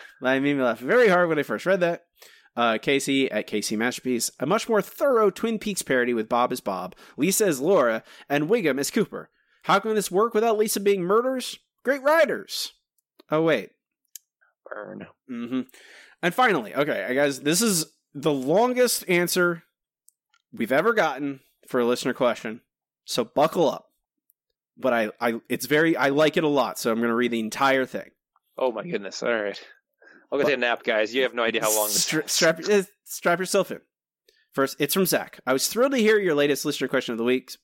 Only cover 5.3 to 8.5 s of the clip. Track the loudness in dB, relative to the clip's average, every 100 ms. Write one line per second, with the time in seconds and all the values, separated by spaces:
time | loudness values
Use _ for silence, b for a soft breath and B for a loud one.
5.3 | 0 -4 -4 -4 -6 0 2 2 0 0
6.3 | 0 0 -2 -6 -6 -8 -12 B -4 0
7.3 | 2 0 0 2 4 4 0 B B -4
8.3 | -2 2